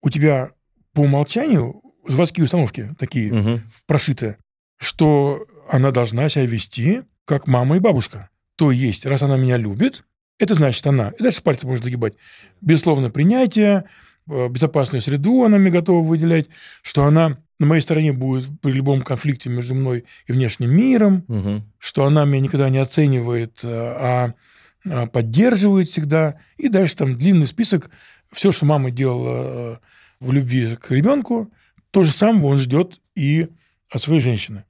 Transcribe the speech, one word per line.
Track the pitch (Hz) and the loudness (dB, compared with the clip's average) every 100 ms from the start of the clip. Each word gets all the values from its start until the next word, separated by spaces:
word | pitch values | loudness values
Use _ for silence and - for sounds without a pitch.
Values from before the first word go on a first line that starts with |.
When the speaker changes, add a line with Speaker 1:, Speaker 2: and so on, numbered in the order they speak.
Speaker 1:
у | 147 | -2
тебя | 147 151 139 127 _ _ _ _ | 0 2 0 -4 _ _ _ _
по | - | 0
умолчанию | 143 139 147 226 294 190 117 - _ _ - | 2 2 -2 -4 0 0 0 -8 _ _ -4
заводские | 135 170 - | 0 0 0
установки | 151 175 147 - 107 151 | 0 0 -2 -4 -14 -10
такие | 135 123 107 | -8 -4 -2
Speaker 2:
Мгм. | 113 104 117 110 - - | 0 0 -2 -8 -20 -2
Speaker 1:
прошитые, | 147 - 135 113 101 _ _ _ _ | 0 0 -4 -6 -10 _ _ _ _
что | - - 156 147 143 135 - - - | -8 2 2 4 0 -4 -12 -20 -4
она | 135 135 | 0 2
должна | 123 117 113 147 | 0 -2 -2 -2
себя | 147 127 | 0 -2
вести | 113 - - 123 233 - _ - | -2 -6 -4 -2 -2 -6 _ -6
как | 143 - | -4 0
мама | 127 123 170 | 0 2 2
и | |
бабушка. | 190 139 - 107 98 _ _ - | 2 0 -2 -10 -20 _ _ 0
То | 156 | 0
есть, | 123 127 98 135 | 2 0 -4 -4
раз | 135 | -2
она | 139 135 | 0 0
меня | 127 123 | 2 0
любит, | 107 101 240 - _ _ _ _ | -2 -2 -2 -2 _ _ _ _
это | 202 | 0
значит | 180 143 - 147 | 2 2 0 0
она. | 139 104 - | 0 -2 -2
И | |
дальше | 233 - | -2 0
пальцы | - 131 127 | -2 -2 -4
можно | 127 | -6
загибать. | 123 123 110 - - - - _ | -6 -4 -6 -6 -20 -20 -20 _
Безусловно, | 180 160 170 143 127 | 0 2 2 0 -2
принятие, | 123 160 247 254 220 208 196 196 _ _ _ - | 0 2 2 2 2 2 2 -2 _ _ _ -10
э, | 143 123 | -6 -4
безопасную | 123 151 151 131 131 | 0 0 0 -2 -2
среду | 123 143 160 254 233 | -2 -2 2 2 4
она | 208 | 4
мне | 190 | 4
готова | 175 170 175 160 | 2 2 2 2
выделять, | 165 165 165 147 - - - | 0 2 0 -2 -12 -20 -18
что | - - 143 | -6 0 4
она | 156 160 131 _ _ | 4 2 -2 _ _
на | 147 | 2
моей | 160 | 2
стороне | 151 156 156 | 2 0 0
будет | 127 131 131 127 151 | 0 -2 -4 -6 -6
при | 143 | -4
любом | 131 139 135 | -2 0 -2
конфликте | 123 127 151 127 - | -2 -6 -4 -6 -6
между | 123 120 131 | -6 -4 -4
мной | 131 123 - - - | -2 -4 -8 -20 -4
и | |
внешним | 123 123 - 120 156 | -2 0 -2 2 2
миром, | 254 247 208 190 175 | 4 4 4 2 -2
Speaker 2:
Мгм. | 110 98 104 104 _ | -6 -4 -6 -8 _
Speaker 1:
что | - - 139 | -10 -2 2
она | 151 143 | 4 2
меня | 139 | 0
никогда | 135 139 135 | 0 0 0
не | 131 | 0
оценивает, | 131 - 147 131 117 120 117 - | 0 2 2 2 -2 -6 -6 -10
э, | 117 | -10
а, | 117 117 120 127 123 120 117 _ _ _ _ 190 | -8 -8 -6 -2 -2 -2 -6 _ _ _ _ -8
а | 135 117 | -6 -2
поддерживает | 127 113 120 233 220 202 196 180 | -2 0 2 4 4 2 2 0
всегда. | - 147 160 156 151 _ _ | -4 -2 0 0 -4 _ _
И | 269 | 0
дальше | 196 180 - | 2 0 0
там | 135 123 | -4 0
длинный | 160 185 143 | 2 4 2
список. | - 226 175 - _ - _ _ | -2 -2 -2 -2 _ -20 _ _
Все, | - 196 | -2 0
что | - 147 | 2 2
мама | 151 127 | 2 0
делала, | 123 135 123 123 123 131 127 117 113 | -2 -2 -2 -4 -6 -6 -10 -12 -14
э, | _ _ _ _ | _ _ _ _
в | 127 | -2
любви | 135 127 127 113 113 | -2 0 -2 -2 -6
к | - | -2
ребенку, | 131 185 285 220 233 214 _ _ _ _ | 0 2 0 -2 -4 -6 _ _ _ _
то | 196 | 2
же | 165 | 2
самое | - 208 220 147 | 2 2 4 4
он | 139 | 2
ждет | 127 165 180 - _ - | 2 0 -2 -8 _ -4
и | 139 156 160 _ _ _ _ | 0 0 -2 _ _ _ _
от | 123 | -8
своей | - 160 | 0 0
женщины. | 127 110 - 104 | 2 -2 -6 -12